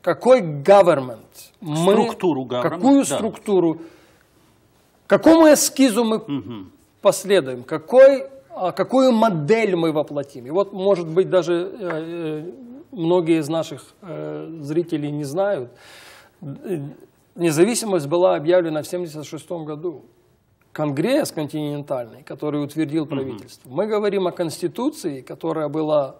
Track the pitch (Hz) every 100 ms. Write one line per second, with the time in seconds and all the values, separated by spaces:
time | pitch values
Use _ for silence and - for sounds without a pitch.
0 | - 165 226 254 175 143 139 202 180 151
1 | 127 113 - - - _ 175 151 175 214
2 | 208 - 185 139 127 123 139 160 233 277
3 | 254 139 220 - - 196 170 160 - -
4 | _ _ _ _ _ _ _ _ _ _
5 | _ 196 285 330 311 294 - - 262 208
6 | 226 220 - 139 101 113 92 _ _ _
7 | 202 - 180 196 135 123 120 160 - 254
8 | 269 269 269 - _ 330 180 165 - 254
9 | 262 226 226 175 143 220 220 175 165 156
10 | 147 147 139 135 120 160 196 202 190 190
11 | 165 160 180 180 160 175 180 - 180 160
12 | 165 170 160 151 233 269 240 254 339 247
13 | 165 180 165 165 143 165 151 139 - _
14 | 196 151 151 151 156 160 143 156 170 156
15 | 147 147 147 151 196 190 123 - - -
16 | - - _ _ 139 139 294 175 143 -
17 | - _ _ - 170 151 190 240 226 185
18 | 139 170 185 175 151 180 165 156 143 180
19 | 175 151 143 160 - 175 156 151 175 143
20 | - _ _ _ _ _ _ - 151 139
21 | 175 277 269 - 147 156 147 147 143 135
22 | 117 113 - 147 151 147 143 156 151 156
23 | 147 143 135 113 104 - - 131 214 214
24 | 208 196 180 165 175 143 165 - 262 302
25 | 175 139 127 151 170 160 151 147 156 151
26 | 135 -